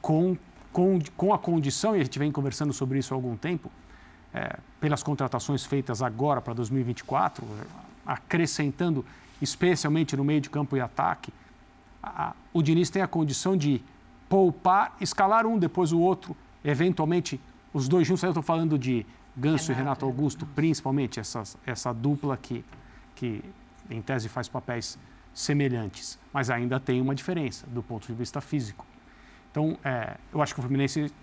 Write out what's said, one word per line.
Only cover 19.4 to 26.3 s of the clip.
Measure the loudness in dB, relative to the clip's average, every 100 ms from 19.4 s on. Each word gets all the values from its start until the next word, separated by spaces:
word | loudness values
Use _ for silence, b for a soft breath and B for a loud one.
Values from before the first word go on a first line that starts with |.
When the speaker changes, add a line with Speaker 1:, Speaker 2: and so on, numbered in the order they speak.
| 2 2 2
Speaker 1:
e |
Speaker 2:
Renato, | 0 0 0
Speaker 1:
Renato | -2
Augusto, | 0 -2 -2
Speaker 2:
Renato. | -8
Speaker 1:
principalmente, | 0 2 2 0 0 0 -4
essa, | -6 -6 -8 -10 -8
essa | -4 -4
dupla | -2 0 0 0 -4
que, | -4 -8 -8 B B B B
que, | -8 -6 -6 -10 -18 -20 -20 -10
em | -10
tese, | -2 -2 -2
faz | -6 -6
papéis | -8 -6 -6 -6 -12 B B B
semelhantes, | -10 0 2 2 0 -4 -8 -14 -14 -8